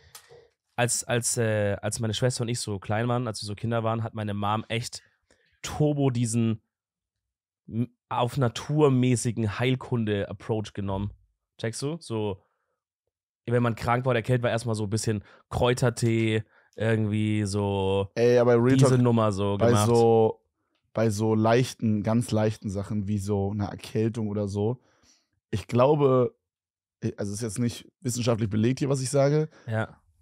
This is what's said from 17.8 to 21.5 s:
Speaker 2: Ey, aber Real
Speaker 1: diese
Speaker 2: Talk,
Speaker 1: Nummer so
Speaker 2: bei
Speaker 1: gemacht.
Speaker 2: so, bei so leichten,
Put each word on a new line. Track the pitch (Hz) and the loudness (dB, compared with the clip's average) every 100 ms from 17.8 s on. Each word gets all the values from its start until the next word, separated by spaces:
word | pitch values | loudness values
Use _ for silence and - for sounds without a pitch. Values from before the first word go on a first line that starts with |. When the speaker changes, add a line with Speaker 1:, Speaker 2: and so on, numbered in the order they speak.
| 95 98 98 - | 0 0 -2 0
Speaker 2:
Ey, | 120 123 | 4 6
aber | 120 120 | 6 4
Real | 123 135 | 6 6
Speaker 1:
diese | 135 127 | 6 6
Speaker 2:
Talk, | |
Speaker 1:
Nummer | 123 117 110 | 4 4 2
so | 98 101 101 | 0 -2 0
Speaker 2:
bei | 117 | 4
Speaker 1:
gemacht. | 117 107 | 4 4
Speaker 2:
so, | 117 117 113 110 - _ _ _ _ _ | 6 6 6 4 0 _ _ _ _ _
bei | - 113 | -2 0
so | 104 110 110 | 0 0 2
leichten, | 110 | 4